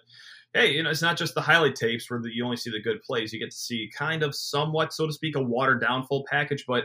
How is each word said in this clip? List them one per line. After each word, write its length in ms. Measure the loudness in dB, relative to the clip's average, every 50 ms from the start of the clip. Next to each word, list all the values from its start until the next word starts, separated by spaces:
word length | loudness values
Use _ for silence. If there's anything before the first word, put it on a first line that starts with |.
| -10 _ -20 -20 -20 -20 -20 -20 -12 _ 2
hey, 160 | 4 4 4 4
you 80 | 2
know, 80 | 2 0
it's 140 | 0 2 2
not 140 | 2 2 2
just 180 | -2 -2 -2
the 40 | -2
highlight 340 | 4 6 6 6 6 4 2
tapes 340 | 2 0 0 0 -2 -4 -6
where 100 | -6 -6
the, 140 | -6 -4 -4
you 100 | -2 -2
only 140 | -2 -2 -4
see 140 | -6 -6
the 100 | -6 -4
good 200 | -2 -2 -2 -2 -2
plays. 280 | -4 -2 -2 -2 -4
You 80 | -6 -6
get 120 | -8 -8
to 60 | -8 -10
see 320 | -8 -6 -6 -6 -6 -6 -6
kind 280 | -6 -4 -2 0 0 0
of 120 | -2 -2
somewhat, 560 | -4 -6 -2 0 0 0 2 2 0 0 0
so 140 | -2 -4 -2
to 80 | -2 -4
speak, 220 | -4 -4 -4 -2
a 60 | -2
watered 380 | 0 0 0 2 4 4 4 4
down 260 | 4 2 2 0 0 0
full 180 | -2 -2 -2 0
package. 380 | 0 0 0 0 -2 -6 -2 0
But 160 | 0 0